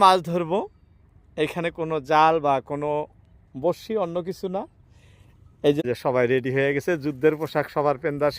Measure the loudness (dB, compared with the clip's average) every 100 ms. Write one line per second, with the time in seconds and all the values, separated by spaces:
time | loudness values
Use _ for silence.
0 | 8 6 2 -4 -2 -2 -4 _ _ _
1 | _ _ _ -4 -4 -2 -6 -4 -4 -4
2 | 2 6 6 4 2 0 -2 -8 -6 -6
3 | -8 _ _ -20 _ -6 -4 -4 -4 -4
4 | -4 -6 -8 -8 -6 -6 -8 _ -20 -20
5 | -20 -20 -20 -20 -20 _ 0 0 0 -2
6 | 0 2 2 2 0 0 0 0 -2 -4
7 | -4 0 2 2 -2 -4 -4 -2 -2 0
8 | -4 -2 -2